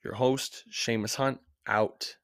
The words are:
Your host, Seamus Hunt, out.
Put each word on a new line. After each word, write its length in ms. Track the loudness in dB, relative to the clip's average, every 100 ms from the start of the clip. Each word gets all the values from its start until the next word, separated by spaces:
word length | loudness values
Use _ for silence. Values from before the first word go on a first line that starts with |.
Your 120 | -8
host, 500 | 2 2 2 -2 -10 -12
Seamus 420 | -6 -2 0 -2
Hunt, 260 | 0 0 -2 _ _ 0
out. 500 | 2 2 -2 -14 -14